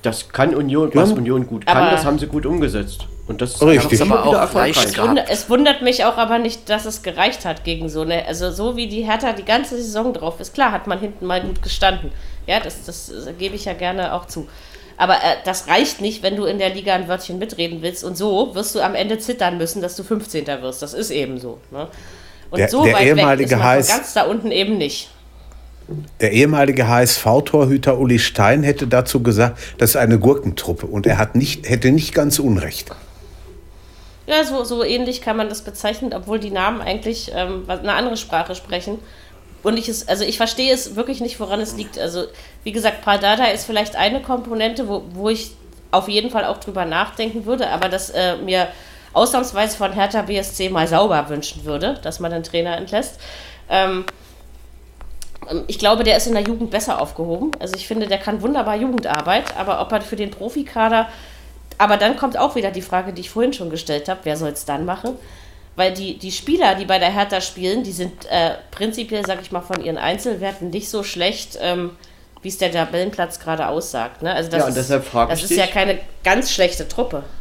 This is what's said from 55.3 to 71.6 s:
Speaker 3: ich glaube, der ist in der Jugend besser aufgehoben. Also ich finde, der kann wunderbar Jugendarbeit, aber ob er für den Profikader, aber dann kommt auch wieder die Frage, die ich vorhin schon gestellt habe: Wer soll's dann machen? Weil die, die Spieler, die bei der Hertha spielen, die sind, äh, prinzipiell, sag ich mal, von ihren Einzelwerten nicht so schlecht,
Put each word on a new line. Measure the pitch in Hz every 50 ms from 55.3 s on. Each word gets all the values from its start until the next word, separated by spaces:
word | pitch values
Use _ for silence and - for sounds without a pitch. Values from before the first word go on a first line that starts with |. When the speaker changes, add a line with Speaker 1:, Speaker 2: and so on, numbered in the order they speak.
| - - - - 156 170 -
Speaker 3:
ich | - 208 -
glaube, | 214 208 220 220 226
der | 220 214
ist | 214 -
in | 240
der | 226 208
Jugend | 202 220 233 226 233 220
besser | - 208 220 - 202 -
aufgehoben. | - - - - 165 170 165 180 240 311 151 -
Also | - 185 185
ich | 190 -
finde, | - 220 220 214
der | - 196 196
kann | - - 208 208
wunderbar | 190 240 294 269 214 214 208
Jugendarbeit, | 214 240 262 247 240 - - 151 151 151 165 190 233 277 - - -
aber | 190 202 190 -
ob | 202 -
er | 220 208
für | 208 - 233
den | 202 208 196
Profikader, | 202 - 190 233 - 302 277 - - 233 220 226 226 226 226 226 - - - - - - - - - - - - -
aber | - 202 208 208
dann | 202 202 220 277
kommt | - - - - -
auch | 185 190 -
wieder | 247 202 196
die | 190 185
Frage, | 180 - - 180 185 196
die | 185 175
ich | 180 -
vorhin | - 220 233 262
schon | - - 185 170
gestellt | 151 165 - - 151 147 147 185
habe: | 185 185 -
Wer | 156 151
soll's | 156 165 147 147 147 -
dann | - 143 139 160
machen? | 180 180 190 - 233 254 247 - - - - - - - - - - -
Weil | - 185 190
die, | 185 185 196 190 - -
die | - 185
Spieler, | 190 - - - 302 370 330 208 190
die | 190 196
bei | 185 190 190
der | 180 175
Hertha | 202 202 202 202 202 185
spielen, | 185 - - 185 180 185 202 247
die | 247 196
sind, | 185 165 180 180 - - - -
äh, | - 180 165 165 - - - -
prinzipiell, | - - 196 226 220 247 226 - 220 208 202
sag | - 190 185
ich | 190 -
mal, | 190 175
von | 175 - 185 180 -
ihren | 165 165 -
Einzelwerten | - 151 180 202 - 247 220 175 190 196 196 - 202 180
nicht | 170 208 202 -
so | - 214
schlecht, | 202 - - 175 170 190 220 - - - - -